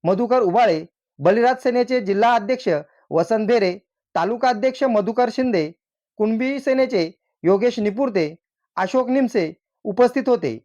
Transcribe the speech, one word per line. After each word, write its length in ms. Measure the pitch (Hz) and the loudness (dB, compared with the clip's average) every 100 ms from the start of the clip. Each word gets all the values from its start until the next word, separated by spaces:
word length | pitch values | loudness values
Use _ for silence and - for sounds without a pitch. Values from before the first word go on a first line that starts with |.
मधुकर 360 | - 190 233 254 | 0 -2 2 2
उबाळे, 460 | 208 190 226 160 165 _ _ _ | 2 2 2 0 -4 _ _ _
बलिराज 440 | 147 214 240 254 | 0 4 2 2
सेनेचे 380 | 262 247 240 254 | -2 0 0 -2
जिल्हा 320 | 202 196 233 | -2 2 2
अध्यक्ष 360 | 240 202 254 - 151 147 _ _ | 2 0 -4 0 -2 -4 _ _
वसंत 380 | 160 170 220 214 | -2 0 0 2
भेरे, 300 | 240 190 185 _ _ _ - | 2 0 -4 _ _ _ -4
तालुका 340 | 175 233 254 | -2 0 0
अध्यक्ष 340 | 226 254 254 | 0 -2 0
मधुकर 460 | 269 214 196 233 247 | 0 0 0 0 -2
शिंदे, 400 | 220 254 202 156 170 _ _ _ _ | 0 0 0 -2 -8 _ _ _ _
कुणबी 420 | 214 220 254 277 | -2 0 -2 -4
सेनेचे 520 | 277 262 254 220 165 - _ _ | -2 0 0 0 -2 -6 _ _
योगेश 360 | 160 196 240 - | 0 2 2 0
निपुर्ते, 560 | 208 202 269 196 156 165 _ _ _ - | -4 -2 -2 0 -4 -6 _ _ _ -6
अशोक 340 | 190 262 240 | -2 -2 0
निमसे 440 | 262 254 220 160 170 _ _ | 0 0 0 -4 -6 _ _
उपस्थित 400 | - 190 247 269 254 | -10 2 2 2 0
होते. 320 | 240 139 113 | 0 0 -6